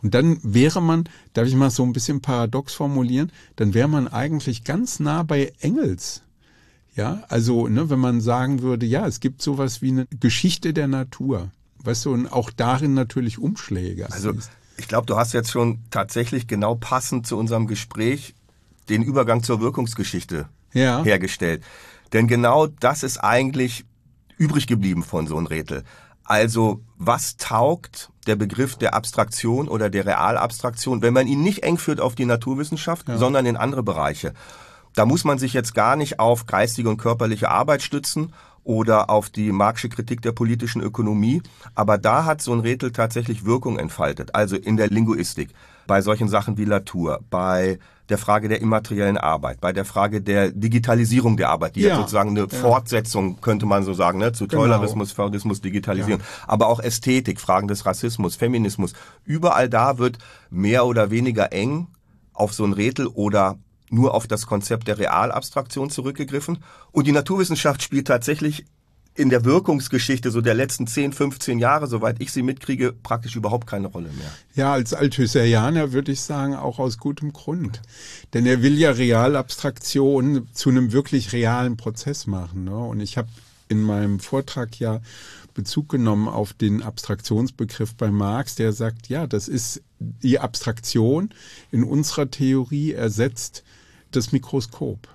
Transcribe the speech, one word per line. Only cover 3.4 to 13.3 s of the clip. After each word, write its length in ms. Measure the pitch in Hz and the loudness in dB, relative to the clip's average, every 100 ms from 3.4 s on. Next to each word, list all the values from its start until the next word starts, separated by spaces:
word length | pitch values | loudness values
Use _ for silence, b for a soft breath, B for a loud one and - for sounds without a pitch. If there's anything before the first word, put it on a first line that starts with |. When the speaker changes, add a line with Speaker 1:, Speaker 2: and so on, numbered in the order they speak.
| B - | B -2
Speaker 1:
dann 200 | 107 104 | 2 4
wäre 120 | 139 | 2
man 200 | 151 123 | 2 0
eigentlich 560 | 110 139 156 - 113 | -4 -4 -2 -4 -6
ganz 360 | - 160 247 - | -4 -4 -4 -2
nah 220 | 147 156 | -2 -2
bei 320 | 165 143 139 - | 0 0 0 -2
Engels. 640 | 147 247 262 87 - - _ _ b b b b b - | -2 0 0 -2 -8 -12 _ _ b b b b b -6
Ja, 280 | 110 190 - | -4 -4 -4
also, 400 | 120 117 120 117 | -2 2 2 2
ne, 220 | 110 160 | 0 2
wenn 80 | 135 | 0
man 200 | 127 120 | 2 2
sagen 440 | 113 120 127 139 | 2 0 0 0
würde, 240 | 127 123 117 | 0 -2 0
ja, 180 | 131 208 | 0 -2
es 140 | 123 | -2
gibt 240 | 135 131 | -4 -4
sowas 400 | - 135 131 117 | -4 -2 -2 -2
wie 80 | 131 | -2
eine 160 | 131 127 120 | 0 -2 0
Geschichte 540 | 123 - 185 - 175 | 0 2 0 0 -2
der 140 | 156 139 | -2 0
Natur. 640 | 135 131 - 135 113 104 _ _ _ | -2 -4 -6 -4 -2 -4 _ _ _
Weißt 220 | - 117 143 | -6 -4 0
du, 80 | |
und 180 | 123 123 | -2 0
auch 180 | 123 117 | -2 -4
darin 460 | - 120 127 147 135 | -2 0 2 2 2
natürlich 420 | 123 - 120 | 0 -2 -4